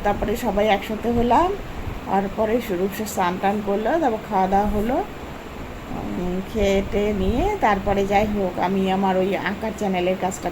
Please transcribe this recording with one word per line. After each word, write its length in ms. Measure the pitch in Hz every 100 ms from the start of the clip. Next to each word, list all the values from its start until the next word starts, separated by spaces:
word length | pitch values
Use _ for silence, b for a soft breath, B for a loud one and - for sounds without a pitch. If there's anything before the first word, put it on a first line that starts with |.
তারপরে 340 | 208 202 214 247
সবাই 300 | 240 196 208
একসাথে 440 | 196 - 214 226
হলাম। 400 | 240 240 262 349 403 - - - - -
তারপরে 480 | 190 196 202 220 240 -
রূপসা 360 | 180 190 190 214
স্নান 320 | - 180 180
টান 200 | 196 208 202
করলো, 340 | 202 220 320
তারপর 180 | 294 220 -
খাওয়া 180 | 208 190
দাওয়া 200 | 196 208
হলো, 340 | 208 214 285 415 - - - - - - - -
উম, 500 | - 214 208 180 185 196
খেয়ে 280 | 220 202 196 196
টেয়ে 220 | 202 208
নিয়ে 440 | 202 190 240 392 415
তারপরে 460 | 226 202 202 196 196
যাই 180 | 202 214
হোক, 340 | 208 190 175
আমি 320 | 185 190 190
আমার 260 | 190 190 185
ওই 200 | 185 180
আঁকার 340 | 175 202 220 208
চ্যানেলের 380 | 208 185 180 185
কাজটা 280 | 185 185 175